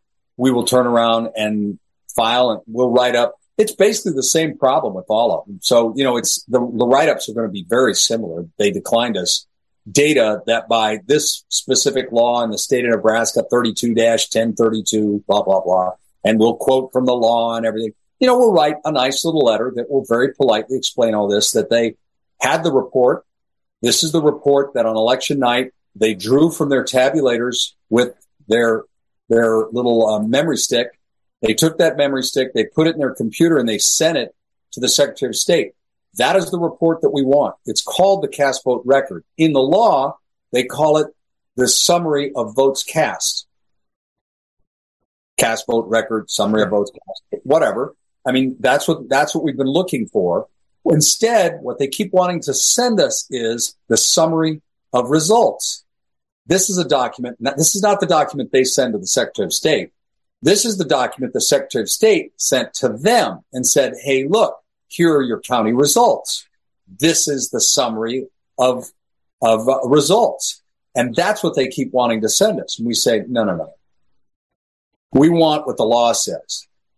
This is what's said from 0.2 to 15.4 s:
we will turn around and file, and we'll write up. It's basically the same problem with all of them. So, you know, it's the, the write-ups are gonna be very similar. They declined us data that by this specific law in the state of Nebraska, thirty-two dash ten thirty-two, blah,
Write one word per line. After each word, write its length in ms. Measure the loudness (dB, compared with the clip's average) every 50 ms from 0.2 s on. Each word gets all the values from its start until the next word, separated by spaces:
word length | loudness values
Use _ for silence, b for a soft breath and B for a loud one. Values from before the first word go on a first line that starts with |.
| _ _ _
we 140 | 0 0 2
will 140 | 2 2 0
turn 220 | 2 2 2 2
around 440 | 4 2 2 4 4 2 0 -2 -4 -6
and 420 | -4 -4 -2 -2 -2 -4 -4 -6 -10 _ _ _ _ _ -6 -2
file, 360 | -2 0 0 2 2 2 0
and 100 | 0 -4 -8
we'll 240 | -10 -2 -2 0 2
write 240 | 2 2 2 2 2
up. 180 | 0 0 0 -2 _ _ _ _ 2
It's 140 | 2 2
basically 400 | 4 4 2 2 2 0 -4 -4
the 100 | -2 -2
same 340 | -2 0 0 0 0 -2 -2
problem 380 | 0 0 2 2 2 -2 -4 -8
with 120 | -8 -6 -2
all 280 | 0 0 2 0 0
of 80 | -2 -6
them. 120 | -12 -18 -8
So, 300 | -2 2 4 4 4 2 -2
you 80 | 0 0
know, 120 | 0 0
it's 280 | 0 -2 -4 -4 -4 -4
the, 160 | -2 -2 -2
the 260 | 0 -2 -2 -2 2
write-ups 420 | 2 4 4 4 2 0 -2 -6 -8
are 60 | -6
gonna 140 | -6 -6 -6
be 180 | -6 -10 -6 -2
very 260 | 0 2 2 2 2
similar. 520 | 0 0 0 -2 -4 -4 -8 -8 -10 -12 -12 _
They 140 | 0 0 0
declined 460 | 0 -2 -4 0 0 0 0 0 -4 -4
us 280 | -4 -4 -4 -4 -6 _ _ _ _ _ _ _ _ -2
data 520 | 0 2 2 4 4 2 2 2 0 -4 -2
that 220 | -2 -2 -2 0 0
by 320 | 0 0 2 0 -2 -4 0
this 380 | 0 0 0 0 -2 -6 -6 _ _
specific 640 | -8 -6 -2 -2 -2 0 0 0 -2 -2 -6 0
law 300 | 2 2 2 2 2 0 -2
in 60 | -4
the 80 | -4 -6
state 260 | -4 -2 -2 -2 0
of 80 | 0
Nebraska, 500 | 0 0 0 0 0 0 -2 0 -2 -4 -2 0
thirty-two 440 | 0 0 0 0 -2 -2 -4 0 0
dash 340 | 2 2 2 2 0 -2 -2
ten 260 | -2 -2 -2 -2 0
thirty-two, 720 | 0 0 0 0 -2 -4 -2 -2 0 0 0 -2 -4 -2
blah, 160 | 0 0 0